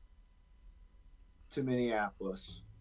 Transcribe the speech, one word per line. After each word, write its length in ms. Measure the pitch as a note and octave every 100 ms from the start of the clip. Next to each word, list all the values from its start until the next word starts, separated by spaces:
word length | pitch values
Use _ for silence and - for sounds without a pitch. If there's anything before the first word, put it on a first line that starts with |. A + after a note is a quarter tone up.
| - - - - - - - - - - - - - - -
to 120 | D3
Minneapolis. 960 | C3 B2 A#2+ A2 G#2 - F#2+ F#2+ - - - -